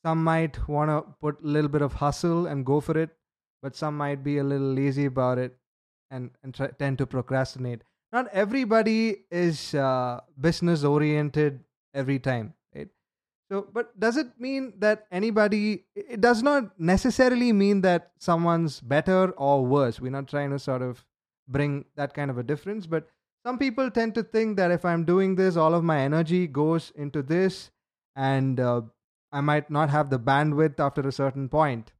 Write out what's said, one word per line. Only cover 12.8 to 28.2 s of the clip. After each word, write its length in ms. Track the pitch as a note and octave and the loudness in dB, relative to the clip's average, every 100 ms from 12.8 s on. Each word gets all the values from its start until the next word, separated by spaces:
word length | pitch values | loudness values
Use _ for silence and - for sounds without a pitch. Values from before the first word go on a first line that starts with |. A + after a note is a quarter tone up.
| D2+ _ _ _ _ _ _ | -16 _ _ _ _ _ _
So, 160 | G3 G3+ | -8 -6
but 260 | A3 A#3 F#3+ | -8 -8 -2
does 160 | A3 B3 | 0 0
it 220 | B3 _ | -6 _
mean 340 | B3+ C4+ C4 G3 | -6 -6 -8 0
that 300 | G#3+ G#3+ _ | 0 0 _
anybody, 760 | F3+ A3 G#3+ G#3 G#3 G#3 G3+ _ - | -4 0 2 2 2 0 -4 _ -16
it 260 | - A#3 | -12 2
does 200 | A#3+ A#3 | 4 4
not 360 | C#4 C#4+ G#3+ - | 2 2 -2 -2
necessarily 720 | E3 F#3+ C4 A3+ B3+ B3 A#3+ | 2 4 2 4 4 4 4
mean 300 | G#3 G3 G3+ | 4 4 4
that 300 | F#3 E3+ - _ | 4 2 -2 _
someone's 600 | - E3 E3+ E3 E3 - | 0 2 2 2 0 -4
better 520 | A#2 C#3+ D#3+ F#3 F#3 | -2 0 2 2 2
or 340 | - C#3 C#3 B2+ | 0 2 2 4
worse. 340 | C#3+ B2+ A2 | 2 2 -2
We're 120 | B2+ | -8
not 160 | C#3 C3+ | -8 -6
trying 240 | D3 C#3+ | -4 -4
to 80 | C#3 | -4
sort 220 | - B2+ | -4 -4
of 200 | B2+ A#2+ _ _ _ _ - | -4 -8 _ _ _ _ -6
bring 360 | C3+ C#3+ C#3+ - - | -2 0 -2 -8 -8
that 180 | C#3 | -8
kind 160 | - C#3+ | -4 -6
of 60 | B2 | -4
a 60 | |
difference, 420 | A#2+ D3 F#3+ G#3+ E3 | -4 -6 -6 -10 -6
but 220 | D#3+ D#3 _ _ _ A#3+ | -6 -6 _ _ _ -8
some 120 | B3+ | -2
people 320 | C4+ B3+ C4 | -2 0 -2
tend 240 | A3+ A3+ A3+ | 0 -2 -2
to 80 | |
think 320 | A3 A3 A3+ G3 | -2 0 0 2
that 140 | F3+ | 2
if 140 | F3 F3 | 2 0
I'm 180 | E3+ E3 | 0 2
doing 300 | F3+ F#3+ F#3+ | 2 2 2
this, 220 | F#3+ E3+ | 2 4
all 160 | D#3+ | 4
of 100 | E3+ | 4
my 160 | E3 D3+ | 2 2
energy 480 | C3+ D#3 D#3+ F3+ F3 | 2 0 2 0 0
goes 440 | C3 D#3 E3 - - | 0 2 0 -4 -12
into 260 | C#3+ D3 | -8 -6
this, 480 | C3+ E3+ F#3+ F#3 - _ _ _ _ | -2 0 0 -2 -18 _ _ _ _
and, 440 | C3+ | -4